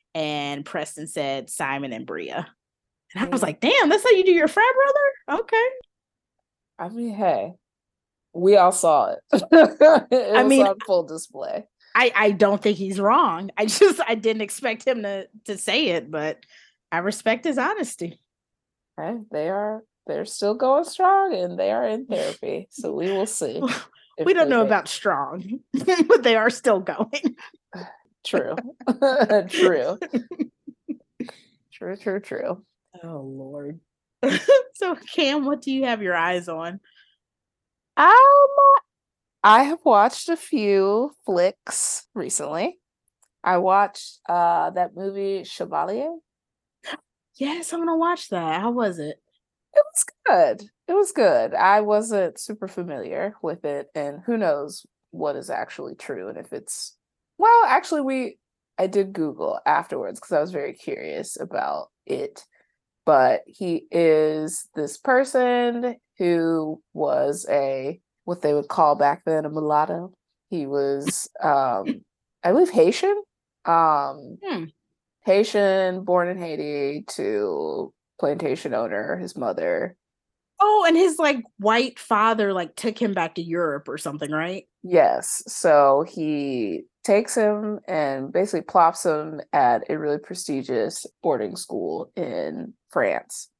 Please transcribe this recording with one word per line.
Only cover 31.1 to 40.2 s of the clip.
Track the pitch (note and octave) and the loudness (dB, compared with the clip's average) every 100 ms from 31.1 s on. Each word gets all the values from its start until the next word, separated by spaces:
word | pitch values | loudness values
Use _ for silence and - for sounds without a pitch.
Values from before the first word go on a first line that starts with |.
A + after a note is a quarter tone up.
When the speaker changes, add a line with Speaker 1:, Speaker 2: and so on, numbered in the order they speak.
| _ A#3+ - _ _ _ | _ -16 -16 _ _ _
Speaker 2:
True, | - F3+ G3 | -16 -12 -8
true, | G#3 F#3+ | -6 -6
true. | G3+ - - F#3+ _ _ _ F3+ | -6 -8 -6 -8 _ _ _ -20
Speaker 1:
Oh, | E3+ D#3 | -16 -14
Lord. | C3+ C3+ C3+ C#3+ C#3+ E3 _ _ _ _ | -14 -14 -14 -14 -14 -16 _ _ _ _
<laughs> | C4+ - - C5+ B4+ | -2 0 4 4 4
So, | - F#4 E4+ - | -4 -4 -4 -6
Cam, | - C#4 D4 | -2 -2 0
what | C#4 D4 | -2 -4
do | C#4 | -4
you | C4+ | -4
have | C4 A3+ | -2 -2
your | F#3+ F3 | -2 0
eyes | E3+ F3+ F3 | 0 -2 -6
on? | D#3+ E3+ G3 - _ _ _ _ _ _ _ _ _ _ - | -10 -10 -12 -18 _ _ _ _ _ _ _ _ _ _ 4
Speaker 2:
Um, | D#4+ A#4 C#5 C#5+ C#5 C#5 C#5 C#5 - _ _ _ _ _ | 8 10 10 8 6 6 6 6 2 _ _ _ _ _
I | G3+ A3 | 6 8
have | C#4+ E4 | 6 0
watched | D4+ G#3 A3 - | 4 6 4 0